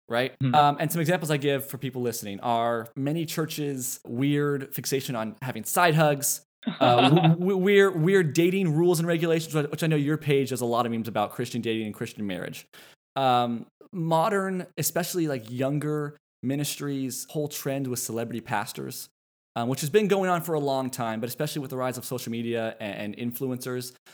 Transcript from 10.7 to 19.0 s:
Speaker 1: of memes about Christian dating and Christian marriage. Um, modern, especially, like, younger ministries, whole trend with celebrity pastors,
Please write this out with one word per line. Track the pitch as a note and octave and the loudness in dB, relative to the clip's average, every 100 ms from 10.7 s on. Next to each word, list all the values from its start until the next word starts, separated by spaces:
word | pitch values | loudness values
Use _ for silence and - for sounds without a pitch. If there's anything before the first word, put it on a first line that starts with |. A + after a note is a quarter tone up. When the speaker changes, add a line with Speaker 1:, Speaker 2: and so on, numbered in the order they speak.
| A#2 A#2 | 2 2
Speaker 1:
of | |
memes | A2+ A2+ | 0 -2
about | G#2 G2+ | 0 -2
Christian | - A#2+ A#2+ | -2 -4 -4
dating | A2+ A2 | -2 -2
and | G#2+ | -4
Christian | G2+ A2+ - G2+ | -6 -10 -6 -6
marriage. | F2 E2 - - - - _ _ C3+ | -6 -8 -12 -18 -20 -20 _ _ 0
Um, | C3 B2 A#2+ A#2 - _ - | 4 4 2 -2 -8 _ -12
modern, | F3+ E3 D#3+ F3+ G3 F#3+ F#3 - - | -6 0 2 2 0 0 -4 -6 -6
especially, | - F#3 F3 F#3 D#3 | -4 -2 -2 -2 -2
like, | C3 A2 | -2 -6
younger | B2 C3+ D3 D3+ D3+ D3 D3 _ _ | -2 0 0 -2 -4 -6 -10 _ _
ministries, | B2 C#3+ C#3+ - C#3+ C#3 C3 B2 - | -4 -2 -4 -4 -4 -4 -4 -6 -8
whole | D#3 D3 | -6 -6
trend | - C#3+ C3+ C3 | -6 -4 -4 -4
with | A#2+ | -4
celebrity | - A2 A2+ A#2 | -4 -4 -4 -6
pastors, | - G#2+ A#2 - F#2+ B2+ | -4 -4 -4 -8 -10 -10